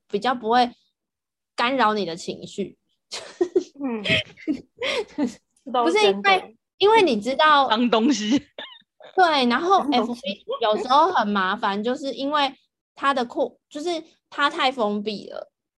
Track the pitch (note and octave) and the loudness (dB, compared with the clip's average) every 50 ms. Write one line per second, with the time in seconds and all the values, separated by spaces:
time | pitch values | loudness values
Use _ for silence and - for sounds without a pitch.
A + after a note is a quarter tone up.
0 | _ _ - G3+ G#3+ A#3+ C4+ B3 A3 A3 A#3+ B3 B3 A#3+ A#3+ _ _ _ _ _ | _ _ -6 -4 -2 -2 -4 -2 -2 0 2 2 2 0 -2 _ _ _ _ _
1 | _ _ _ _ _ _ _ _ _ _ _ - A#3+ A#3+ C#4 C4 A3+ G#3+ G#3+ G#3+ | _ _ _ _ _ _ _ _ _ _ _ -2 -2 0 2 2 2 2 2 0
2 | F#3+ E3 E3 F3 - - - - - G3 - - F#3+ - - _ _ _ _ _ | -4 -4 -6 -8 -8 -10 -10 -10 -12 -12 -8 -8 -8 -8 -10 _ _ _ _ _
3 | _ _ - - - - - - F4 - - F4 - - _ C#4 C#4+ C4 A#3 A3 | _ _ -14 -14 -14 -16 -4 -4 -4 0 0 -2 -2 -2 _ -10 -8 -6 -6 -6
4 | G3+ F#3+ - D#5 - - - - - E4 C#4 - - _ _ - A#4 C5+ C#5 B4+ | -2 -2 -2 -2 -2 -6 -14 -12 -6 -6 -6 -6 -8 _ _ -8 -6 -4 -4 -4
5 | - - - - D4 G#3+ - - _ _ _ _ _ C#4 A#3 B3 A#3 E4+ E4+ G#4+ | -6 -6 -4 -4 -4 -4 -4 -10 _ _ _ _ _ -4 -2 0 0 2 2 4
6 | G#4 G4 G4 G3+ - G4 F#4+ F#4 - A3+ A3 _ _ _ _ _ F#4 G#4 A4 A4+ | 4 4 2 2 2 2 2 0 0 -6 -16 _ _ _ _ _ 2 4 6 6
7 | F#4+ D#4+ A#3 G#3 G3+ A#3+ C4+ C4 D#4 D#4 D4+ C#4+ C4+ - G#3+ A3+ B3 A#3 A#3 A3 | 4 4 2 0 -2 -2 0 2 4 6 6 4 4 2 2 2 2 2 2 2
8 | A3 D4 C4+ G3 G#3 G#3 C4+ C#4 - _ _ - - - - - _ _ _ _ | 4 2 2 0 0 0 0 0 0 _ _ -20 -18 -18 -20 -20 _ _ _ _
9 | - - - F#4 F#4 E4 D4+ C#4 B3+ A#3+ A#3 C4+ E4+ F4+ G4 F4+ B3+ C#4 C#4 A#3+ | -20 -4 2 2 4 4 4 2 2 2 2 0 2 2 2 2 2 2 0 0
10 | G#3+ A#3 A#3+ - - C#4+ D4 - _ - C5+ - A3+ G#3+ G#3+ - G#4+ B3 C4 D4 | 0 -2 -4 -8 -8 -10 -10 -10 _ -10 -6 -2 0 0 0 0 0 2 4 4
11 | D#4+ F#4+ F#4 C4+ A3 G#3 G#3 G3+ F#3 F#3 G3+ A#3+ A#3 G3+ G3 G#3 G#3 A#3+ B3+ D4+ | 4 4 2 0 0 0 0 0 0 0 -2 -2 -2 -4 -4 -2 -4 -4 -4 -4
12 | C#4 C4+ - - C4+ C#4 D4+ D4 C#4+ C4+ C#4 _ _ _ _ _ _ _ _ - | -6 -8 -8 -6 -6 -4 -2 -2 -2 -2 -4 _ _ _ _ _ _ _ _ -4
13 | - C#4 C#4 B3+ A#3+ A#3+ - D#4+ C4 - - _ _ _ - D4+ D4+ F4 F4 D#4 | -2 -2 0 0 -4 -4 -4 -4 -4 -4 -6 _ _ _ -14 -8 -6 -4 -4 -6
14 | D#4+ - _ _ _ _ - - C#4+ D4 D4+ E4 D4 C4+ - B3+ A3 G#3 G#3 G#3 | -8 -12 _ _ _ _ -6 -2 -2 -2 -2 0 -2 -2 0 0 -2 -2 -2 -4
15 | G3+ A3 G#3 - - - - - - - _ _ _ _ _ _ | -6 -6 -8 -8 -12 -12 -14 -14 -14 -16 _ _ _ _ _ _